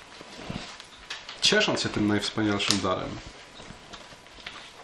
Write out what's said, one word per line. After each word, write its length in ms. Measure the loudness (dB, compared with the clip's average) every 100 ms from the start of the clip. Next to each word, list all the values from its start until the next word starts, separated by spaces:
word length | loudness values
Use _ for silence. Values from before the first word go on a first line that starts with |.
| -18 -18 -16 -14 -10 -10 -10 -14 -16 -20 -14 -12 -12 0
Ciesząc 400 | 4 6 6 2
się 80 | 0
tym 180 | 4 4
najwspanialszym 720 | 4 2 2 2 2 4 4
darem, 280 | 4 0 -2 -8 -12 -16 -18 -16 -16 -16 -16 -16 -16 -18 -18 -14 -14 -12 -16 -18